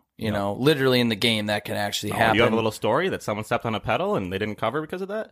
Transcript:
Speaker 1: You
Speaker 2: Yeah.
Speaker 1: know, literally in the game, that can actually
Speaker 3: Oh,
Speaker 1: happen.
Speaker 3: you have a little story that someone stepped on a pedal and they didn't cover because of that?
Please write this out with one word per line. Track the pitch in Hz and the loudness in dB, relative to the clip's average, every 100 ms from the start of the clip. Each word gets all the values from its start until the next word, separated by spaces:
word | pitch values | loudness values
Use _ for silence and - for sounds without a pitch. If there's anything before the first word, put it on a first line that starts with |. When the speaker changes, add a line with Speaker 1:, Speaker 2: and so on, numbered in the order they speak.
| _ - | _ -6
Speaker 1:
You | 110 | -2
Speaker 2:
Yeah. | |
Speaker 1:
know, | 104 101 | 0 -2
literally | 104 131 151 131 127 | 2 2 4 4 4
in | 120 | 2
the | 104 | 2
game, | 117 110 104 | 2 2 0
that | 104 | -2
can | - 104 | -2 -4
actually | 104 - 104 | -4 -4 -4
Speaker 3:
Oh, | 104 | 2
Speaker 1:
happen. | 113 107 | 2 4
Speaker 3:
you | |
have | 117 | 4
a | 113 | 4
little | 113 | 0
story | - 110 127 185 | -2 0 0 0
that | 147 | -4
someone | - 104 110 | -4 -6 -2
stepped | 120 117 | -4 -2
on | 107 | -4
a | |
pedal | 110 117 190 190 | -2 -2 0 -2
and | 92 | -2
they | 95 | -2
didn't | 107 101 | -4 -2
cover | 110 139 | -2 -2
because | 156 180 | -6 -8
of | 190 | -6
that? | 214 - | -6 -6